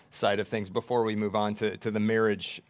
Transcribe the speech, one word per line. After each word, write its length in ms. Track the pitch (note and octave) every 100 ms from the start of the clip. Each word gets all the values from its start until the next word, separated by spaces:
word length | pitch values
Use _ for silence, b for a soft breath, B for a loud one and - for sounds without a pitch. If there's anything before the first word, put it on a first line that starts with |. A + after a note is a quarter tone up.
| B
side 280 | - G#2+ G2+
of 80 | G2+
things 220 | A2+ F#2+
before 340 | A#2 - B2
we 120 | A2 G#2+
move 200 | G#2+ G#2+
on 180 | G#2 G#2
to, 220 | G#2+ -
to 140 | A2+
the 80 | G#2+
marriage, 640 | G#2+ A2+ A2+ G#2 - -